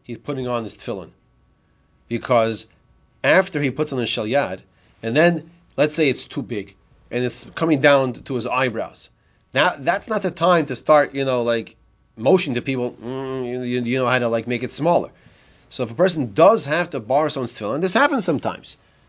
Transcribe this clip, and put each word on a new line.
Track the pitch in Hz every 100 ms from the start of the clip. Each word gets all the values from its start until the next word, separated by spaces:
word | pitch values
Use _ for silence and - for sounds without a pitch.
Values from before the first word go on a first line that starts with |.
he's | - 113
putting | - 135 123
on | 120
his | 104 -
tefillin. | - 101 80 _ _ _ _ _ _ _ _ _ -
Because | 117 - 120 113 107 - _ _ _ _ _
after | 165 185 185 147
he | 139
puts | 131 151
on | 131
the | 113
Shel | 120
Yad, | 107 139 101 95 _ _ _ _
and | 113
then, | 135 170 165 - _ _ -
let's | 151
say | 165 147
it's | -
too | - -
big, | 104 107 95 - _ _ -
and | 123
it's | 123 - 117
coming | - 165 147
down | 147 139 131
to | 113 -
his | 127 110
eyebrows. | 127 127 107 87 - - _ _ _ _
Now, | 127 175 156
that's | 143 196 -
not | 214
the | 175
time | - 175 170 147
to | 123
start, | - 151 -
you | 135 135
know, | 123
like, | 120 117 - - _ _ _ -
motion | 127 180 156
to | 120
people, | 90 135 123
"Mm, | - 120 131 135 131 123
you, | 127 123 123
you | 120 131
know | 120
how | 123
to, | 120
like, | 117 113
make | 120
it | 123
smaller." | - 160 151 78 - - _ _ _ -
So | -
if | 117
a |
person | 117 185 160 120
does | 98 180 226
have | 131 160 170
to | 131
borrow | 104 143 151
someone's | 143 120
tefillin, | - 104 139
this | 180
happens | 226 285 269
sometimes. | 180 139 104 - - - _ _